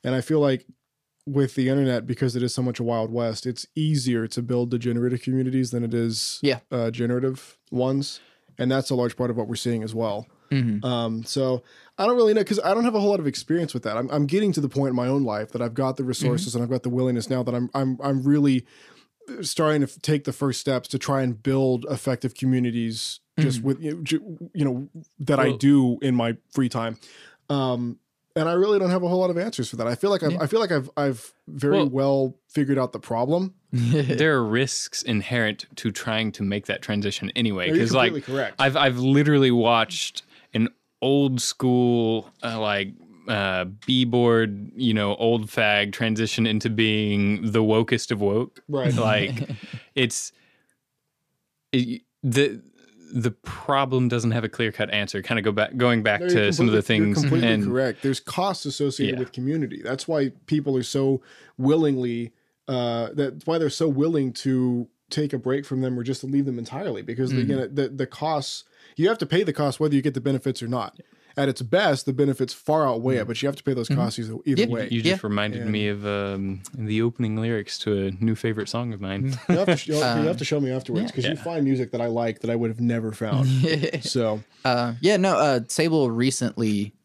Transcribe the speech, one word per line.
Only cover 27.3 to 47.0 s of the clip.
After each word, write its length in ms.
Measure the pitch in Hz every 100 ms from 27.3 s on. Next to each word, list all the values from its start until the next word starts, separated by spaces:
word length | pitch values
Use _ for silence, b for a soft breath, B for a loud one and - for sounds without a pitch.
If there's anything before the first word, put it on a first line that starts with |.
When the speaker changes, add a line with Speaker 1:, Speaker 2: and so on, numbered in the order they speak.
| B -
Speaker 1:
Um, 500 | 143 131 123 120 - _ _ _
and 140 | - 156
I 60 |
really 260 | 175 196 202
don't 120 | 185
have 120 | 185
a 60 | 175
whole 100 | 185
lot 100 | 185
of 80 | 170
answers 300 | 214 - 120
for 60 | 113
that. 120 | 113
I 80 | 120
feel 140 | 196
like 140 | 196
I've, 80 | 151
Speaker 2:
Yeah. 120 | 170
Speaker 1:
I 40 | 151
feel 140 | 226
like 100 | 202
I've, 180 | 156 131 -
I've 380 | 143 120 - _ -
very 320 | 147 143 147
Speaker 3:
Well 100 | 143
Speaker 1:
well 480 | 131 139 139 131 - _
figured 300 | - 139 135
out 140 | 123
the 60 | -
problem. 560 | - 117 131 170 185 _
Speaker 2:
<laughs> 80 | _
Speaker 3:
There 600 | 123 120 147 131 - 156 139
are 60 | 113
risks 560 | 113 135 - - -
inherent 640 | - 110 101 120 110 101 - -
to 140 | 113
trying 400 | 98 - 110 110
to 100 | -
make 240 | 101 101 -
that 140 | 95
transition 480 | - 104 101 - 98 127
anyway, 320 | 113 95 90
Speaker 1:
No, 60 |
you're 100 | 160
Speaker 3:
'cause, 100 | 117
like, 200 | 127 -
Speaker 1:
completely 200 | 156 135 139
correct. 200 | 110 -
Speaker 3:
I've, 180 | 135 139
I've 220 | 143 123
literally 520 | 131 139 147 147 131
watched 680 | 120 117 117 113 - - - _ b b
an 160 | 110 117 _ _ _
old 400 | 131 143 139 127
school, 880 | - - 127 123 123 120 113 110 - _
uh, 160 | 117 113
like, 360 | 107 101 98 - - 85 92
uh, 380 | 107 98 92 92 104 -
B-board, 840 | 127 123 123 120 113 110 101 104 113
you 160 | 123
know, 200 | 110 101 104
old 320 | 117 117 104
fag 440 | - 107 104 104
transition 560 | - 113 110 110 - 110
into 220 | 110 117
being 840 | 110 110 107